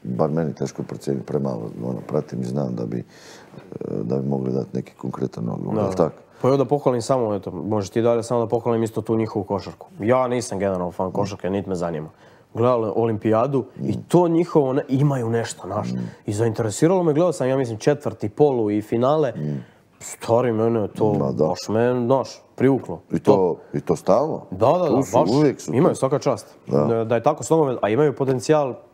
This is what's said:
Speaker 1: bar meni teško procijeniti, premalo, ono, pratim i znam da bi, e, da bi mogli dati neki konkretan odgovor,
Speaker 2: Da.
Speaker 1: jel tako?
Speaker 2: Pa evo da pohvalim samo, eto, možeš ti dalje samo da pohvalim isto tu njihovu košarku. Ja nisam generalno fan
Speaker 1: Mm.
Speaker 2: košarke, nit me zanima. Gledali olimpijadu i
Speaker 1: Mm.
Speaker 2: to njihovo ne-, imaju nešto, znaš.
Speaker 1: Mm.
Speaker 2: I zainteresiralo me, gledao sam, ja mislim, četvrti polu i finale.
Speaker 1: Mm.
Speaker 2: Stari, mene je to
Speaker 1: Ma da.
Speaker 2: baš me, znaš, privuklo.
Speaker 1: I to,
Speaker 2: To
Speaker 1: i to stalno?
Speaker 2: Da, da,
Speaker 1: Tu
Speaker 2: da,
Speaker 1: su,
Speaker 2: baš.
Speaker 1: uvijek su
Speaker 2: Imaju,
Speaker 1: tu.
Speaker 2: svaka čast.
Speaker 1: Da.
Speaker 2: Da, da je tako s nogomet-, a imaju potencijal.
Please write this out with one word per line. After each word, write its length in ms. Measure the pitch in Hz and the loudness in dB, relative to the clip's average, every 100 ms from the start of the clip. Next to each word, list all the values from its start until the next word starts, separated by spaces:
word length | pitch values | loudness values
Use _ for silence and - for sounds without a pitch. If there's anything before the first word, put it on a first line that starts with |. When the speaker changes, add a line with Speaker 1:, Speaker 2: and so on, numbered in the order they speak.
| - | -6
Speaker 1:
bar 220 | 62 80 | 0 0
meni 240 | 80 78 | 2 -2
teško 280 | - 69 - | -4 -6 -6
procijeniti, 440 | - - - 67 - | -10 -8 -4 -4 -2
premalo, 340 | - 69 58 57 55 | -4 -4 -6 -10 -8
ono, 140 | 60 62 | -8 -8
pratim 380 | - 76 71 62 | -4 -4 -4 -8
i 40 | |
znam 300 | 62 67 67 | -6 -4 -4
da 120 | 60 58 | -4 -6
bi, 120 | 55 | -8
e, 60 | - - - - - - - - - 50 | -10 -20 -20 -20 -20 -20 -18 -12 -8 -6
da 140 | 55 67 | -2 -2
bi 120 | 67 | -2
mogli 240 | 69 65 | -2 -2
dati 160 | 64 58 | -4 -4
neki 200 | 64 - | -6 -8
konkretan 540 | - 65 - 65 - 57 | -10 -10 -4 -6 -4 -8
odgovor, 260 | - - | -6 -4
Speaker 2:
Da. 60 | 107 | -2
Speaker 1:
jel 120 | 98 | -2
tako? 240 | 92 80 - - - | 0 -2 -2 -20 -2
Speaker 2:
Pa 60 | 127 | 0
evo 80 | 139 | 2
da 80 | |
pohvalim 380 | 120 143 143 123 | 2 0 0 -2
samo, 320 | 107 131 110 | 0 0 0
eto, 160 | 101 92 | -2 -6
možeš 400 | 87 85 110 95 | -6 -2 -2 0
ti 120 | 120 | 0
dalje 200 | 117 117 | 2 2
samo 180 | 107 120 | 0 -2
da 60 | 113 | 0
pohvalim 340 | 120 120 113 | -2 0 0
isto 200 | 113 113 | -2 -4
tu 140 | 104 113 | -2 0
njihovu 280 | 110 110 | 0 -4
košarku. 420 | 95 98 90 - - - | -4 -6 -6 -16 -20 -6
Ja 280 | 104 127 127 | 2 2 2
nisam 300 | 123 113 95 | -2 -4 -2
generalno 340 | 98 92 87 | 0 0 -4
fan 160 | 85 92 | -4 -4
Speaker 1:
Mm. 40 | |
Speaker 2:
košarke, 380 | 98 98 98 90 | -2 -4 -4 -4
nit 160 | 98 98 | -2 -2
me 80 | |
zanima. 340 | 90 87 78 78 _ - - _ | -4 -4 -6 -10 _ -20 -20 _
Gledali 380 | - 120 120 110 | 0 2 2 0
olimpijadu 680 | - 113 107 110 110 131 135 - - | 0 0 0 2 2 2 0 -4 -8
i 120 | 135 | -4
Speaker 1:
Mm. 140 | 123 110 | -6 2
Speaker 2:
to 200 | 170 175 | 4 4
njihovo 440 | 165 170 160 135 | 2 2 2 2
ne-, 120 | 139 - | -2 0
imaju 400 | 131 147 135 113 | 2 2 2 0
nešto, 320 | 117 113 - | -2 -4 -10
znaš. 240 | 90 101 - | -6 -6 -4
Speaker 1:
Mm. 80 | - - - - | -6 -8 -8 -6
Speaker 2:
I 60 | |
zainteresiralo 680 | 104 117 107 110 - 156 190 | 0 0 0 -4 2 4 4
me, 100 | 170 | 2
gledao 200 | 143 180 | 2 2
sam, 160 | - 127 | 0 0
ja 80 | 135 | 0
mislim, 220 | 123 110 | -2 0
četvrti 500 | - 147 117 104 107 | 0 2 -2 -4 -8
polu 420 | - 147 127 104 | 2 2 4 0
i 120 | 104 | 0
finale. 500 | 104 117 123 156 139 | 0 0 2 2 0
Speaker 1:
Mm. 320 | - 76 143 - _ _ _ | -2 -6 -6 -10 _ _ _
Speaker 2:
Stari, 520 | - - - 117 127 | -18 -12 2 2 4
mene 280 | 110 113 117 | 2 2 2
je 80 | 98 | -2
to 240 | - 107 | 0 2
Speaker 1:
Ma 180 | 104 69 | 2 0
da. 120 | 64 | 2
Speaker 2:
baš 240 | 80 90 - | 0 0 0
me, 260 | 107 120 123 | 2 2 2
znaš, 460 | 120 135 120 - _ | 2 2 0 -12 _
privuklo. 460 | - 127 131 - 85 _ | 0 2 2 -2 -12 _
Speaker 1:
I 100 | 82 | 0
to, 140 | - | 4
Speaker 2:
To 260 | 101 90 78 - | 4 4 0 -6
Speaker 1:
i 80 | 73 | -6
to 160 | - 80 | -2 -2
stalno? 460 | - 107 156 110 - | 4 2 2 -4 -8
Speaker 2:
Da, 160 | 92 113 | 0 2
da, 180 | 175 170 | 4 2
Speaker 1:
Tu 100 | 135 | 2
Speaker 2:
da, 60 | |
Speaker 1:
su, 160 | 135 120 | 2 2
Speaker 2:
baš. 120 | 156 | 4
Speaker 1:
uvijek 300 | 135 151 98 | 4 4 2
su 140 | - | -2
Speaker 2:
Imaju, 200 | 98 180 | 2 2
Speaker 1:
tu. 40 | 110 | 2
Speaker 2:
svaka 200 | 131 143 | 0 0
čast. 280 | 143 107 - - - | 0 -4 -8 -20 -2
Speaker 1:
Da. 180 | - | 0
Speaker 2:
Da, 200 | 73 113 | 2 0
da 100 | 113 | 0
je 80 | 117 | 2
tako 200 | 127 156 | 2 0
s 60 | - | 2
nogomet-, 280 | 160 143 123 | 2 2 0
a 80 | 104 | 0
imaju 240 | 113 151 | 4 2
potencijal. 600 | 127 135 131 127 151 135 - - | 2 0 0 2 2 2 -6 -16